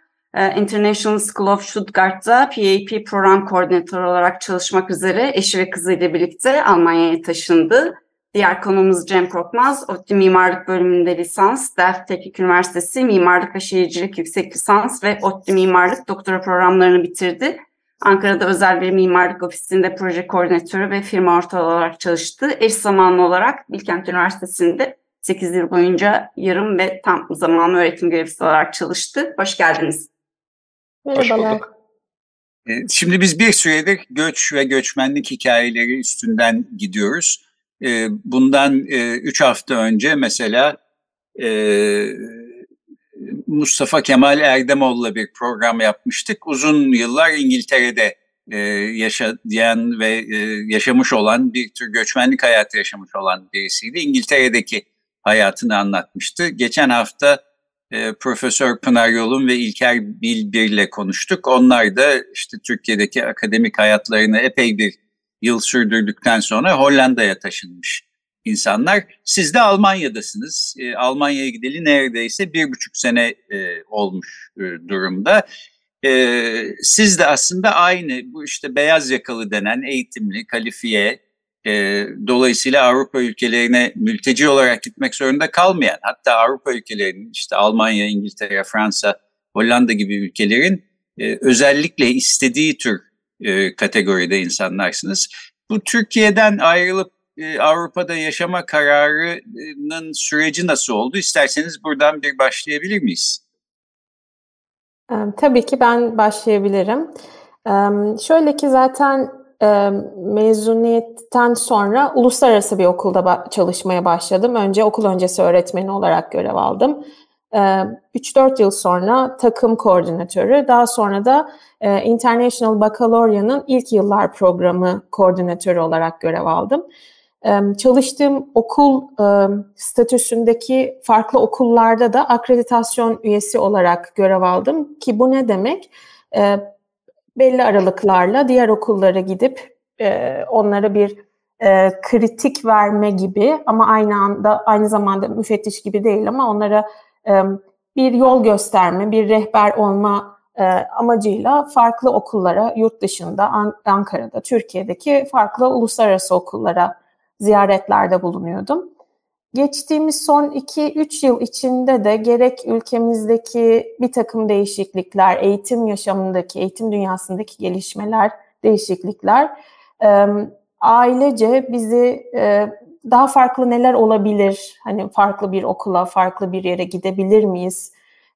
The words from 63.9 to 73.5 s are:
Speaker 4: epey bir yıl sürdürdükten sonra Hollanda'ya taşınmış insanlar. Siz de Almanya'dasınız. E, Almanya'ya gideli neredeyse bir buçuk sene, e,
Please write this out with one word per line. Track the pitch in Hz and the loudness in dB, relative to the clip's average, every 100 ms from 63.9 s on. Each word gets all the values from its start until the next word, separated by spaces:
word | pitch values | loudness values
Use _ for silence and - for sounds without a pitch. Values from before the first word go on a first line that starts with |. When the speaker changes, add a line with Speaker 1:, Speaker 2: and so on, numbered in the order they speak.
| 107 - 110 110 110 | 2 0 0 2 2
Speaker 4:
epey | 127 - 120 104 | 0 0 0 0
bir | 104 - _ _ _ _ | -4 -6 _ _ _ _
yıl | 117 117 | -4 -2
sürdürdükten | - 127 107 113 104 - 123 113 | 0 0 2 0 -2 -2 0 0
sonra | - 110 180 139 | 0 0 0 2
Hollanda'ya | 139 139 131 120 101 92 | 4 4 4 2 0 -2
taşınmış | 98 - 90 87 - - - _ _ _ 113 | -8 -12 -16 -12 -10 -10 -14 _ _ _ -6
insanlar. | 104 - 107 156 202 - _ | -4 -2 0 0 0 -2 _
Siz | - - 151 | -4 -2 0
de | 240 | 2
Almanya'dasınız. | 214 196 196 190 139 110 - 104 147 - - 135 | 4 4 2 2 -4 -8 -12 -12 -8 -6 -8 -8
E, | 123 113 | -8 -4
Almanya'ya | 127 139 143 139 135 | -2 -2 -2 -2 -6
gideli | 117 127 156 151 | -8 -10 -4 2
neredeyse | 143 131 117 117 - 185 | 2 2 -2 -6 -6 -4
bir | 160 147 | -2 -4
buçuk | 123 - - | -6 -12 -6
sene, | 123 120 117 | -2 0 0
e, | - - | -4 -10